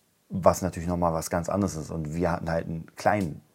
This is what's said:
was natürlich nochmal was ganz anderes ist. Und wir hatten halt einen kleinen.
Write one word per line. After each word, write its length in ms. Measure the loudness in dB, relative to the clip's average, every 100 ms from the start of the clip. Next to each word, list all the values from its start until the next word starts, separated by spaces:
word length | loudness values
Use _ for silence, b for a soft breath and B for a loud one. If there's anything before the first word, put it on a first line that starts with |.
| _ _ -8
was 320 | 2 4 4
natürlich 280 | 2 -2 -2
nochmal 240 | 2 2
was 160 | 0 0
ganz 200 | -2 0
anderes 260 | 0 0 -2
ist. 140 | -6
Und 240 | -6 -4
wir 180 | -2 0
hatten 180 | 0 -2
halt 180 | -2 -4
einen 280 | -8 -10 -2
kleinen. 460 | 2 2 0 -6 -14